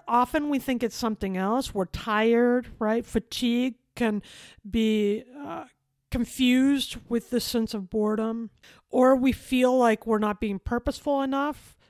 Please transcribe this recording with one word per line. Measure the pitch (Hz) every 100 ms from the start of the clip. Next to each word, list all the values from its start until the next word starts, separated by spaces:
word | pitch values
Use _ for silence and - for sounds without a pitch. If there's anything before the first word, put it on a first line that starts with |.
| -
Often | 240 247 311 294
we | 277
think | - 247
it's | 233 -
something | 233 214 196 185
else. | 190 240 -
We're | 202 185
tired, | - - 214 226 233 240 247 240 -
right? | 214 233 233
Fatigue | - - - 247 240 254 233 _ -
can | 233 214 - - - - 208
be, | 226 220 214 208 214 247 269
uh, | 285 330 269 _ _ _ -
confused | 247 233 - 247 254 269 277 - - -
with | 233 -
the | 240
sense | - 233 220
of | 214 185
boredom, | 220 214 214 220 226 226 _ - - _
or | 254 254 269
we | 262
feel | - - 254 254 254
like | 233 220 220
we're | 214
not | 208 208
being | 214 196
purposeful | - 240 262 - - 277
enough, | 269 277 294 285 - _ _